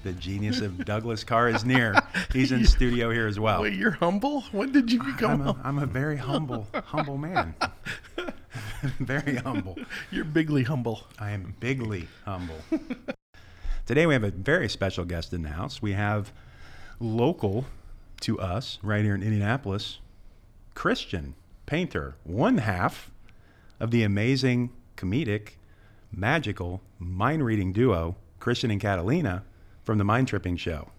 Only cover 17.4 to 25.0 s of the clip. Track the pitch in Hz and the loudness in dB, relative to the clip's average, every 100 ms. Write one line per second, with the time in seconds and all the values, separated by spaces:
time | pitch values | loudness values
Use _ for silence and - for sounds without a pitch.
17.4 | 104 101 131 - - - - - - 113 | 0 0 -4 -10 -16 -18 -18 -10 -4 -2
18.4 | 92 92 127 - 104 104 107 101 101 107 | 0 -2 -4 -8 -2 2 2 2 2 2
19.4 | 101 127 101 98 - - - - - - | 2 0 -2 -4 -6 -12 -18 -20 -20 -20
20.4 | - - - - - - - 90 71 67 | -20 -20 -20 -4 0 0 -2 -6 -6 -12
21.4 | - - - 156 180 - 71 71 - 92 | -18 -18 -4 -2 0 -2 -6 -10 -6 2
22.4 | 180 247 110 90 113 - - - - - | 4 4 2 2 0 -2 -16 -18 -20 -20
23.4 | - - - - 113 117 107 101 110 135 | -20 -20 -20 -6 2 4 4 4 2 4
24.4 | 131 123 123 - - - | 4 2 0 -6 -20 -6